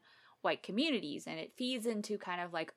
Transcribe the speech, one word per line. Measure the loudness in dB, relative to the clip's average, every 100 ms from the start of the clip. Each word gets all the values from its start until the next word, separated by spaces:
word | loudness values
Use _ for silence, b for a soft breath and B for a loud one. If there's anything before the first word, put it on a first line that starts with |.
| b b b b
white | 2 2
communities, | 2 2 4 4 0 -4 -6
and | -6
it | -8 -4
feeds | -2 0 0
into | 0 0 -2
kind | -2 -2
of, | -2
like, | -2 -4